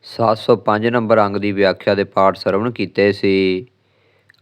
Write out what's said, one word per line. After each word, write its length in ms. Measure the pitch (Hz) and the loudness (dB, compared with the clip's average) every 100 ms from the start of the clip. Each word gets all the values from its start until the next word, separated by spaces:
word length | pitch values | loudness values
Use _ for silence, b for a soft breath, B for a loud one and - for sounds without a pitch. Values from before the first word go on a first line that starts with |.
ਸੱਤ 360 | - - 113 110 | -20 -4 -2 -2
ਸੌ 180 | - 113 | 0 0
ਪੰਜ 300 | - 107 113 | 2 0 0
ਨੰਬਰ 340 | 120 110 110 | -2 0 2
ਅੰਗ 160 | 101 101 | 2 -2
ਦੀ 160 | 101 | -4
ਵਿਆਖਿਆ 420 | 98 98 92 - | 0 0 0 -2
ਦੇ 100 | 98 | 0
ਪਾਠ 320 | 98 - 98 92 | -2 0 0 0
ਸ਼ਰਵਣ 340 | - 95 113 | -2 -2 -4
ਕੀਤੇ 420 | 117 98 - 101 | -6 -8 0 0
ਸੀ। 540 | 98 101 95 95 92 92 _ _ _ _ _ _ _ | 2 0 2 0 -2 -8 _ _ _ _ _ _ _